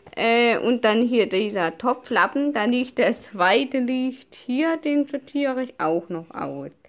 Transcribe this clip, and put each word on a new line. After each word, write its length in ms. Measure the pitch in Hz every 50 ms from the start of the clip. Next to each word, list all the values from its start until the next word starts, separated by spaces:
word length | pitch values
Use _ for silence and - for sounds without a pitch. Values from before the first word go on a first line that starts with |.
| - - -
Äh, 400 | - - 226 233 240 240 233 226 -
und 280 | - 226 254 240 247
dann 160 | 214 214 226
hier 260 | 247 233 247 233 196 -
dieser 480 | - 185 220 208 208 190 170 165 165
Topflappen, 800 | - - 247 262 277 - - 247 190 175 - - 277 285 285 285
da 100 | 220 208
liegt 320 | 233 240 247 254 254 -
der 160 | - 226 190
zweite, 680 | 240 - - - - 196 175 185 202 254 277 262 - 262
liegt 540 | 247 240 262 254 254 262 254 - - _ -
hier, 440 | - - - 247 262 311 330 330 320
den 280 | - 294 294 294 277
sortiere 580 | 285 - 269 - - - 285 285 269 254 254 262
ich 100 | 254 - -
auch 300 | 156 156 165 170 170 -
noch 220 | 175 165 170 -
aus. 400 | - - 147 139 139 139 139 - - _ _